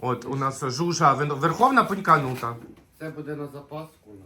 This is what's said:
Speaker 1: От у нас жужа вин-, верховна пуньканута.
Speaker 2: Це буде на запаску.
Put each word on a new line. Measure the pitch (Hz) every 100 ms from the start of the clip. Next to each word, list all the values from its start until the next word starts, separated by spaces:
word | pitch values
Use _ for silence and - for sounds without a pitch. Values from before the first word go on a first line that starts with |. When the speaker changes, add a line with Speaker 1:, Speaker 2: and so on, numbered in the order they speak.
Speaker 1:
От | 123 117
у | 127 135
нас | 135 135
жужа | 131 123 170 165 156
вин-, | 131 147 139
верховна | 160 156 254 262
пуньканута. | - 190 180 156 135 123 117 120 - - _ -
Speaker 2:
Це | 156
буде | 151 143 147
на | 147
запаску. | 143 139 151 160 _ 107 101